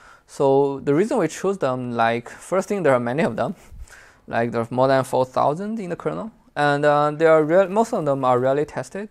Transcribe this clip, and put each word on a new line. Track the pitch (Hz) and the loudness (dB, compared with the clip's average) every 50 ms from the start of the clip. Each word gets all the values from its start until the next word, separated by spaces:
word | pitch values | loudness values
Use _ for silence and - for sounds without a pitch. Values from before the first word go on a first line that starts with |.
| - - - _ _ | -20 -20 -20 _ _
So | _ - - 151 135 135 135 143 139 139 135 | _ -4 0 2 4 4 4 2 2 -2 -4
the | 135 143 143 | -2 0 0
reason | 151 202 226 311 240 | 0 2 0 0 0
we | 175 151 | -2 -2
choose | - - - 190 202 190 | -4 -4 -4 -4 -2 -2
them, | - 135 127 127 123 123 120 | -2 -2 -2 -4 -6 -6 0
like, | 117 113 113 117 120 - - | 0 2 2 2 -2 -4 -10
first | - - - - 175 190 190 - | -18 -16 -8 -4 -2 -2 -2 -2
thing, | 208 202 170 | -2 0 2
there | 143 131 | 4 4
are | 123 | 2
many | 120 120 123 151 165 | 2 0 -2 -2 -2
of | 143 113 | -2 -2
them. | 104 117 143 - - | -2 -4 -4 -6 -10
<laughs> | - - - - - - - - - - _ _ _ - | -16 -20 -20 -20 -20 -20 -20 -20 -20 -20 _ _ _ -6
Like, | - 117 120 120 113 | -4 -2 -2 -2 -2
there | 117 | -4
are | 117 117 | -4 -4
more | 123 123 131 135 | 0 0 2 2
than | 135 135 127 | 4 2 0
four | - - 127 131 | 0 0 -2 -2
thousand | 127 - 120 120 131 147 170 202 208 226 220 | 0 0 0 0 0 0 -2 -6 -8 -8 -8
in | 196 175 | -8 -8
the | 170 | -8
kernel. | - - 156 151 170 190 220 - _ _ _ - | -6 -6 -6 -6 -6 -10 -12 -14 _ _ _ -4
And, | - 147 147 143 143 147 | -2 0 0 2 2 2
uh, | 147 147 147 147 147 151 | 2 4 4 2 0 0
they | 151 165 | 2 4
are | 160 160 160 156 | 4 6 4 4
real, | 147 165 185 196 175 | 4 4 4 4 2
most | 190 214 226 - - | 2 0 0 0 -2
of | 208 160 | -4 -2
them | 143 139 135 135 | -2 -2 0 2
are | 127 127 123 | 2 2 2
rarely | 123 131 135 143 151 | 2 2 0 0 -2
tested | - - 139 131 - - 190 208 214 | -4 -6 -10 -10 -10 -10 -12 -12 -12